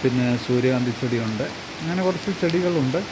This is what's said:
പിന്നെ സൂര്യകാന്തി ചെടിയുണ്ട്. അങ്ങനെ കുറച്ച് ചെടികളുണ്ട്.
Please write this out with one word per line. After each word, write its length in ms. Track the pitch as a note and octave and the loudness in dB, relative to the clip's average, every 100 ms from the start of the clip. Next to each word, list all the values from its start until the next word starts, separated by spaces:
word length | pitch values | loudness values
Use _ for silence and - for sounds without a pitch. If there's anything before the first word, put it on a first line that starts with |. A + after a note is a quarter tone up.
പിന്നെ 240 | C3+ B2+ B2 A#2+ - | 2 2 2 0 2
സൂര്യകാന്തി 460 | B2 B2+ B2+ B2 A2+ | 2 4 2 0 -2
ചെടിയുണ്ട്. 440 | B2+ A#2 A2 G#2+ C#3+ - - - | -2 -2 -2 -4 -6 -6 -12 -8
അങ്ങനെ 200 | D#3+ F3+ | -4 0
കുറച്ച് 280 | F#3 F3+ - F#3 | 0 0 -4 -2
ചെടികളുണ്ട്. 600 | F3 E3+ F3+ E3+ C3 D3+ G3+ | 0 2 2 2 2 0 -4